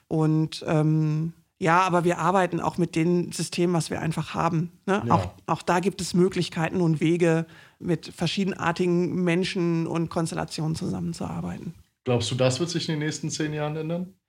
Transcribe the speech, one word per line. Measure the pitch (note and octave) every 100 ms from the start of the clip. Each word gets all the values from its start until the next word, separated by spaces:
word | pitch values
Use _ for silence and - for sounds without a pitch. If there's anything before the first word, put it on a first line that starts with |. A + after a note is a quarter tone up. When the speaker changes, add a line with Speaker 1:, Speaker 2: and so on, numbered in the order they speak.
| -
Speaker 1:
Und, | D#3+ D#3 D#3 D#3 - -
ähm, | D#3 D3+ D#3 D#3 D3+ E3 - _ -
ja, | D#3 E3+
aber | F#3 F3
wir | E3+ E3+
arbeiten | D#3+ F#3+ F3 E3+
auch | D#3+ -
mit | E3 E3
dem | E3 F3 F3
System, | - D#3+ - F3
was | E3+ -
wir | -
einfach | D#3 D#3+ -
haben, | - E3 E3 E3+ -
ne? | - G3+ A#2+
Speaker 2:
Ja. |
Speaker 1:
Auch, | - F2+ - -
auch | D#3+
da | - F3+
gibt | F#3 -
es | E3+
Möglichkeiten | F3+ F#3 F3+ E3+ F3+ D#3+ F#3
und | E3+ D3+
Wege, | D#3 E3+ E3+ E3 D#3+ - - -
mit | F3 E3 -
verschiedenartigen | - E3 - F#3+ - E3 E3+ F3+ F3 F3+ F#3
Menschen | F3 E3+ F#3 G3 E3+ E3 E3
und | E3 E3
Konstellationen | F3+ D#3+ E3 D#3 - D#3
zusammenzuarbeiten. | D#3+ F3+ F#2 E2+ E2 - E2+ F2 F2+ - - _ _
Speaker 2:
Glaubst | - A#2+ -
du, |
das | B2 B2+ B2+
wird | E3+
sich | E3 -
in |
den | D3+ D#3
nächsten | D#3 D#3+
zehn | - D3+
Jahren | D3+ D3+ D#3
ändern? | D#3 F3 F#3 -